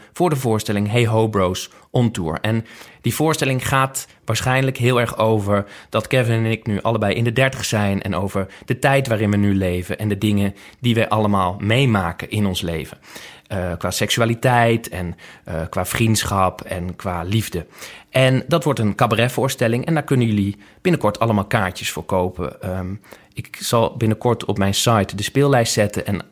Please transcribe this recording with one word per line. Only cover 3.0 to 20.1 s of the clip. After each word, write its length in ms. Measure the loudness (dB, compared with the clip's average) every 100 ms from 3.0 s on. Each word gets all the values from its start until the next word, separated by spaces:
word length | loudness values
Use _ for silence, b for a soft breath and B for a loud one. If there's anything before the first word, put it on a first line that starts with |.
die 120 | -4
voorstelling 540 | 0 0 2 0 -2 0
gaat 400 | 0 0 -2 -12 b -4
waarschijnlijk 520 | -2 0 0 0 0
heel 220 | 2 2
erg 180 | 0 0
over 480 | 2 2 2 0 -2 B B
dat 180 | -4 0
Kevin 260 | 0 2
en 180 | 2 0
ik 160 | -2 -2
nu 140 | -2
allebei 320 | 0 0 0
in 100 | 0
de 100 | 0
dertig 320 | 2 0 0 -4
zijn 360 | 0 0 0
en 140 | -2 -4
over 320 | -2 -4 -6 B B
de 140 | -2
tijd 280 | 2 2 2
waarin 240 | 0 2
we 60 | 2
nu 180 | 2 2
leven 440 | 0 -2 -4 -4
en 80 | -2
de 100 | 0
dingen 380 | 2 2 0 -2 B B
die 160 | 0 2
wij 140 | 2
allemaal 480 | 2 2 2 0 -2
meemaken 680 | 0 2 4 2 0 -4 -6
in 160 | -2 -2
ons 160 | -2
leven. 360 | -4 -6 -8 -14 B B B B B
Eh, 240 | -6 -4 -4
qua 140 | -4
seksualiteit 1000 | -2 -2 0 0 2 2 4 4 2 -2
en, 260 | -8 -6 -8 B B
eh, 180 | -8 -6 -4
qua 160 | -4 -4
vriendschap 760 | 0 2 2 0 0 0 -2
en 340 | -8 -8 -6 -8
qua 280 | -6 -6
liefde. 420 | -2 -2 -2 -6 -10 B B B B
En 340 | 2 4 2 0
dat 160 | 0
wordt 160 | 0 0
een 160 | 0 2
cabaretvoorstelling 880 | 0 2 0 2 -2 0 0 0 0
en 80 |
daar 100 | -2
kunnen 240 | 0